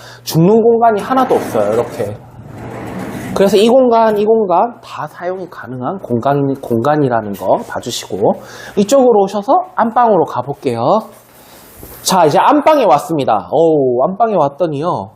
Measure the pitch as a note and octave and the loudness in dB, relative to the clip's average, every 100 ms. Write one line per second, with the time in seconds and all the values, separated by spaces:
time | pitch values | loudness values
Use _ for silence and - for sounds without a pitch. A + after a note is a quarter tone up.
0 | - - - D#3+ E3+ A3+ A3+ A3+ A#3 G#3 | -18 -16 -4 2 4 4 4 2 2 0
1 | - C4 B3+ - - A#2 G2+ A2+ A#2 - | -2 -2 0 0 -2 -2 0 0 -2 -6
2 | G#2 A#2 - - - - - - - - | -8 -10 -16 -20 -20 -16 -16 -14 -12 -12
3 | - - - - G3 G3+ A3+ C4 B3+ A3+ | -10 -12 -6 0 2 4 4 4 4 4
4 | A3+ G#3 G#3 A3+ G3+ F3 A#3 A#3 - - | 4 2 2 2 2 2 0 -4 -16 -12
5 | D3 - F3 F#3+ F3 - G#2 B2+ B2+ F#3+ | -12 -10 -10 -8 -12 -14 -14 -8 -8 -8
6 | - A#2+ C#3 C#3+ C#3 C3+ - A#2 B2+ D3+ | -4 -2 0 0 0 -4 -2 -2 0 2
7 | C3+ A#2 G#2+ G2 F#2+ D#3+ A#3 - B2 - | 2 0 -2 -4 -2 -2 -2 -10 -8 -10
8 | - F#2+ B2 - - - - - G3+ C#4 | -8 -2 0 0 -8 -18 -6 -4 2 4
9 | B3+ A3 F#3+ G#3 G3 F4 F4+ - A3+ A3+ | 4 4 2 -2 0 0 -2 -4 -2 2
10 | A#3 F#3+ C#3+ - B2+ C#3 C#3 A#2 B2+ G#3 | 2 2 0 -4 -8 -6 -6 -2 0 0
11 | - - _ - - - - - - - | -2 -14 _ -20 -20 -20 -20 -20 -20 -12
12 | - F#3 D#3 F3 G#3 D4 D4 D4+ G#3 D3 | -2 2 4 4 4 4 4 4 4 2
13 | - D#3+ B2 G#2+ F2 C#3 E3 D3+ C3 B2 | 0 -2 0 -2 0 2 2 2 2 0
14 | D3 F#3+ A3+ G3 C#3+ - F3 C#3+ E3+ C3+ | 0 0 0 2 0 -2 -4 -2 -4 -4
15 | G2 | -8